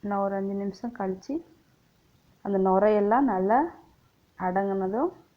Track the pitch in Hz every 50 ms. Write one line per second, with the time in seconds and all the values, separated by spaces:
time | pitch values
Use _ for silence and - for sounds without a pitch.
0 | - 202 202 202 196 196 196 196 196 196 202 196 202 202 190 - - 240 233 -
1 | 202 190 190 190 - - 277 330 339 _ _ _ _ _ _ _ _ _ _ _
2 | _ _ _ _ _ _ _ _ _ 202 202 190 190 190 185 190 202 214 214 208
3 | 202 202 220 254 277 262 202 185 185 196 220 254 302 339 - - - _ _ _
4 | _ _ _ _ _ _ _ _ 185 185 180 190 196 196 196 196 185 190 196 226
5 | 302 359 359 - - _ _